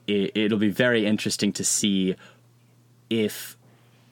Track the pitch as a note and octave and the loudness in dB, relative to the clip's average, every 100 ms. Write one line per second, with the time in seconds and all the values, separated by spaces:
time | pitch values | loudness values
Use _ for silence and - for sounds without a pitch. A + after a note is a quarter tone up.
0 | - G2+ F#2+ G#2+ G#2+ G#2+ G#2 F2 B2 A#2 | -2 -2 0 0 0 2 0 2 2 2
1 | G#2 G#2+ G#2+ - G#2 - F#2+ - G#2 G2 | 2 0 -2 -2 -2 -2 -2 0 0 0
2 | F#2 F2+ - - _ _ _ _ _ _ | 0 -2 -10 -20 _ _ _ _ _ _
3 | - A#2 G#2 - - - _ _ _ _ | -4 -2 -2 -4 -14 -18 _ _ _ _
4 | _ | _